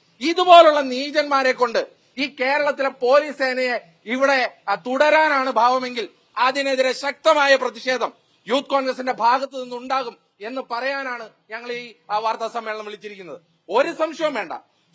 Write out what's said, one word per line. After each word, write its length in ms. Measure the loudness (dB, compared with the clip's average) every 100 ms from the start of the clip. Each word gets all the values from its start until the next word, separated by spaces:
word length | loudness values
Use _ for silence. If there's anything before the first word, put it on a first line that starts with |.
| _ -6
ഇതുപോലുള്ള 580 | -2 2 8 10 10 6
നീചന്മാരെ 720 | 0 -4 -4 -2 0 0 0
കൊണ്ട് 360 | 0 0 -2 -4 _ _ -8
ഈ 180 | -8 -4
കേരളത്തിലെ 500 | -2 0 -2 -2 -4
പോലീസ് 480 | -2 2 2 2 -2
സേനയെ 540 | -4 -2 -4 -4 -10 _ -8
ഇവിടെ, 520 | 0 2 2 0 -6 -6
ആ, 80 | -6
തുടരാനാണ് 760 | -2 0 4 4 4 0 0
ഭാവമെങ്കിൽ 580 | 2 2 2 -2 -8 -10 _ _ -2
അതിനെതിരെ 540 | 0 0 0 0 0
ശക്തമായ 640 | -2 -6 -2 2 4 4 4
പ്രതിഷേധം 580 | 0 -6 -6 -4 -4 -8 _ _ -2
യൂത്ത് 200 | -2 0
കോൺഗ്രസിന്റെ 460 | -2 -2 -4 -4
ഭാഗത്തു 500 | -2 2 0 -2 -10
നിന്നുണ്ടാകും. 600 | -12 -10 -6 -4 -4 -10 _ _
എന്ന് 220 | -12 -10 -8
പറയാനാണ് 540 | -6 -4 -6 -8 -10 -14 _ -16
ഞങ്ങൾ 180 | -14 -10
ഈ, 120 | -10 -12 -18 -8
ആ, 40 | -4
വാർത്താ 280 | -2 -4 -6 -8
സമ്മേളനം 300 | -8 -8 -10
വിളിച്ചിരിക്കുന്നത്. 540 | -14 -16 -16 -16 -18 _ _ -2
ഒരു 220 | 0 0 -2
സംശയവും 340 | -4 -4 -4 -4
വേണ്ട, 140 | -6 -10 -14 _ _